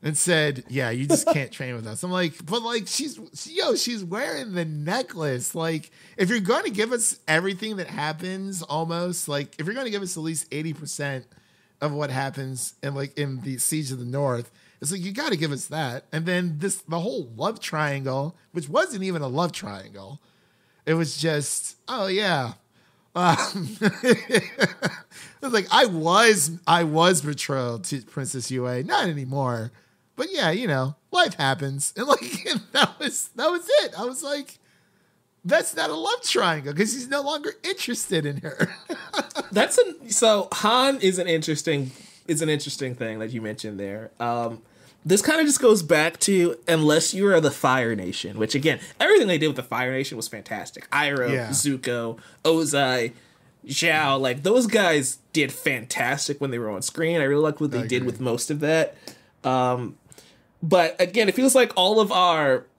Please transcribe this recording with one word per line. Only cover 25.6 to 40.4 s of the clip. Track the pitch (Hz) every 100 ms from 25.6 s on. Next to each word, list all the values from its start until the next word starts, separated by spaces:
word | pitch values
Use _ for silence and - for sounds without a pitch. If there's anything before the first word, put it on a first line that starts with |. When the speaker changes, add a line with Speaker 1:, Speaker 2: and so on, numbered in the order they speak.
| 180
Speaker 1:
"I | 220 262
was, | 170 156 185 233 214 147 165 -
I | 170
was | 170 151 175 180
betrothed | 143 143 - 135 123 117 92
to | 139
Princess | 113 - 131 135 117
Yue. | 131 123 123
Not | 143 392 226
anymore. | 151 131 135 131 120 113 - _ _ _ -
But | 330
yeah, | 370 190
you | 180 240
know, | 139 131 147 _
life | 359 330
happens." | - 139 190 139 139 143 -
And, | 262
like, | 277 - - 427
<laughs> |
and | 277 -
that | 269 277 -
was, | 294 - - -
that | 302
was | 349 349 571
it. | 269 165
I |
was | 233 254
like, | 320 294 277 - _ _ _ _ _ _ _ _
"That's | 175 311 339 -
not | 311
a |
love | 311 339 480
triangle," | 480 - 196 156 139
'cause | 147 214
he's | 247 247
no | 277
longer | 277 302 294 -
interested | 339 392 - 233 - 175 147
in | 139
her. | 156 139 175 - - 320 -
<laughs> | 381 - - -
Speaker 2:
That's | 196 247 -
an, | 480 311 233
so | 202 226 208